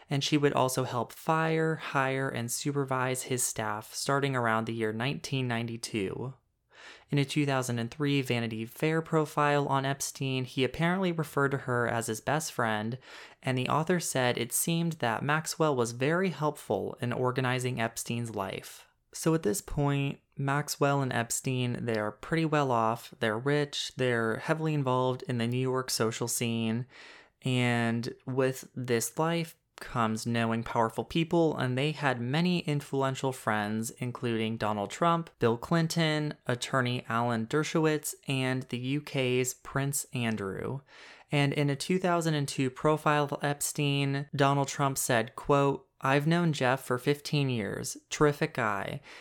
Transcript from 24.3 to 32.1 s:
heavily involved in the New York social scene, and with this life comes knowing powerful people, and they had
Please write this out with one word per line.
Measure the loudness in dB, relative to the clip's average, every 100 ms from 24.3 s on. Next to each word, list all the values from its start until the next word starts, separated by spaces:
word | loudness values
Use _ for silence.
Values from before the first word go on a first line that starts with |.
| -2
heavily | -2 0 0
involved | 0 2 2 2 0 -2
in | -2
the | 0
New | 0
York | 0 0 -2
social | 0 0 0 -4
scene, | -2 -2 0 0 -2 -4 -12 -20 -20 -20 _
and | -2 2 2 2 2 0 -4 -8
with | -4 0 0 0 -8 -8
this | 0 0 0 -2
life | 0 0 -4 -10 _ -18
comes | -6 0 0 0 -2
knowing | 0 0 0
powerful | 0 2 2 0
people, | -2 0 2 4 4 2
and | 0 0
they | -2
had | 0 -2